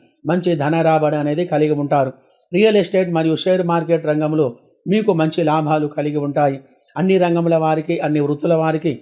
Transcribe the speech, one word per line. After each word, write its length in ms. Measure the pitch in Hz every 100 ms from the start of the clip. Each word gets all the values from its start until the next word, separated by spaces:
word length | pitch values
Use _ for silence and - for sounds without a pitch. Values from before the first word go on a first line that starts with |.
| _ _ 151
మంచి 280 | 180 175 160
ధన 200 | 143 165
రాబడి 360 | 160 156 151 151
అనేది 240 | 147 151 175
కలిగి 320 | 151 151 147
ఉంటారు. 300 | 143 143 131 - _ _ _
రియల్ 260 | 175 220 208
ఎస్టేట్ 280 | 170 185 180 165
మరియు 180 | 160 156
షేర్ 300 | 185 185 170
మార్కెట్ 340 | 170 160 165 156
రంగంలో 420 | 151 151 156 135 - _ _ -
మీకు 260 | 214 214
మంచి 280 | 170 156 165
లాభాలు 440 | 156 156 151 156 151
కలిగి 340 | 151 147 147 143
ఉంటాయి. 320 | 139 143 135 - _ _ 147
అన్ని 220 | 185 190
రంగముల 380 | 175 170 170 165
వారికి, 400 | 160 160 156 170
అన్ని 200 | 160 151
వృత్తుల 340 | 143 147 170
వారికి 400 | 165 160 156 156 123